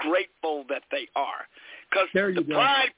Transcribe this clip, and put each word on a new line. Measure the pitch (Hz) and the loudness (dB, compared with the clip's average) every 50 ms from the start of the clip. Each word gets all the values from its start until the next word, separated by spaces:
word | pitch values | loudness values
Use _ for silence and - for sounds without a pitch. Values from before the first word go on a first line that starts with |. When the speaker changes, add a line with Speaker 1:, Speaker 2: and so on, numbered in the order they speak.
Speaker 1:
grateful | - 151 170 190 185 - _ _ - 160 151 147 135 123 | -2 0 2 0 0 -2 _ _ -4 -4 -4 -4 -4 -6
that | 139 131 - _ | -8 -8 -6 _
they | - 139 123 - _ | -6 -6 -6 -6 _
are. | 135 139 - - - - - _ - - - - - - _ | -4 -4 -4 -6 -10 -12 -14 _ -20 -20 -20 -20 -20 -8 _
'Cause | - 196 190 - - | 0 0 0 2 2
Speaker 2:
There | 185 202 196 | 2 2 2
you | 185 170 | 0 0
Speaker 1:
the | - 143 | -2 0
Speaker 2:
go. | 151 | 2
Speaker 1:
pride | 185 247 277 277 269 262 247 - | 4 4 4 4 4 2 0 -2